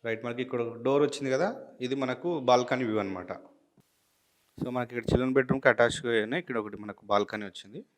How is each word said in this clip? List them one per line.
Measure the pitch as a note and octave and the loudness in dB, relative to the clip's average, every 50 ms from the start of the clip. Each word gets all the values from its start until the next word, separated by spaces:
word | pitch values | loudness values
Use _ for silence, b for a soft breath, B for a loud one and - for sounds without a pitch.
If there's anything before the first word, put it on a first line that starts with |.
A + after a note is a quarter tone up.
| _ | _
రైట్, | A#2 A2+ A2 - | -4 -6 -4 -6
మనకి | A#2+ A#2+ B2 B2+ | -8 -6 -6 -6
ఇక్కడ | B2+ B2+ A#2+ A#2 | -4 -4 -4 -4
ఒక | F#2 - A2+ A#2 C3 | -4 -6 -4 0 2
డోర్ | C3+ C#3+ D3 | 2 4 2
వచ్చింది | C#3 - - C#3 C3 C3 | 2 0 -4 -4 -2 0
కదా, | C3+ E3+ G#3 B3 - - - - - B2+ | 0 0 -2 -4 -8 -14 -18 -12 -8 -6
ఇది | B2 C3+ C#3 C3 | -4 -2 -2 -2
మనకు | B2+ B2+ B2 - F3 F3 D#3 B2+ B2 | -4 -4 -4 -4 -4 -4 -2 4 4
బాల్కనీ | B2 B2 B2 - C3+ B2+ C3 A2+ | 4 4 4 2 -2 -2 0 0
వ్యూ | G#2+ G#2+ G2+ | 0 -2 -2
అనమాట. | - - F2+ F2+ - - - - - _ _ _ _ _ _ _ _ _ _ _ _ _ _ _ _ _ _ _ _ _ - | -2 -6 -8 -8 -10 -12 -14 -14 -20 _ _ _ _ _ _ _ _ _ _ _ _ _ _ _ _ _ _ _ _ _ -8
So, | - B2+ B2 | -8 -4 -4
మనకి | B2+ B2 A#2 A#2+ | -4 -6 -4 -6
ఇక్కడ | A#2+ A2+ - | -6 -2 2
చిల్డ్రన్ | - B2 B2+ C3 B2+ C3+ | 2 2 2 4 4 4
బెడ్‌రూమ్‌కి | C3 B2+ C3+ C3+ - C3+ | 4 4 0 4 6 6
అటాచ్‌గానే | A2+ - A#2+ A#2 A#2 - - A#2+ A#2 A2+ G#2+ A2 C3 F3 F3 | 6 8 4 4 4 0 -2 0 2 2 2 0 -4 -6 -4
ఇక్కడ | - C3 A#2 G#2 | -4 -4 -4 -4
ఒకటి | G#2+ G#2 G2+ G#2 | -6 -10 -12 -12
మనకు | G#2 G2 _ - G2+ G#2 | -14 -14 _ -2 2 2
బాల్కనీ | G2+ G#2 - - G#2 G#2 G2 | 2 2 0 -4 -10 -10 -10
వచ్చింది. | - - - G2 A2 E3 B3+ _ _ | -14 -18 -20 -16 -18 -18 -18 _ _